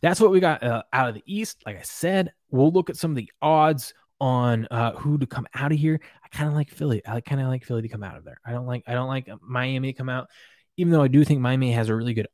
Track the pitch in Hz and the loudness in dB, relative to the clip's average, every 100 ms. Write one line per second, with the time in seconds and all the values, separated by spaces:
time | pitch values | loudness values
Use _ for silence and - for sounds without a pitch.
0 | 170 180 220 190 180 147 120 113 - 127 | 2 6 6 6 4 2 0 -2 -2 0
1 | 127 107 - 202 220 - - 95 - - | 0 -2 -10 -8 -8 -10 -14 -12 -14 -6
2 | 165 190 180 _ _ 131 143 175 175 170 | -2 0 -2 _ _ 4 4 4 -2 -4
3 | 165 143 110 _ 151 156 156 147 - - | -4 -4 -8 _ 2 4 4 2 -6 -18
4 | _ _ 135 127 123 117 110 117 117 - | _ _ 0 2 2 0 -2 -2 -2 -2
5 | 147 147 135 - 113 - 139 151 156 156 | -2 -2 -2 -6 -8 -6 -2 0 0 -2
6 | - _ - - 147 147 147 - 156 110 | -6 _ -18 -6 -2 -2 -4 -4 -2 -2
7 | - 117 - 139 131 127 - 120 113 107 | -4 -8 -4 -4 -2 -4 -4 -6 -4 -10
8 | 98 - - - - 120 123 123 - 123 | -12 -14 -20 -20 -10 -8 -6 -8 -6 -6
9 | 131 131 127 104 - 127 127 131 131 127 | -4 -6 -8 -18 -8 -4 -2 -2 -4 -6
10 | 127 127 127 _ - _ _ - 175 165 | -8 -8 -10 _ -20 _ _ -2 2 4
11 | 139 135 151 143 123 131 131 117 110 113 | 6 6 4 4 2 2 2 0 0 0
12 | 117 110 104 | -2 -4 -4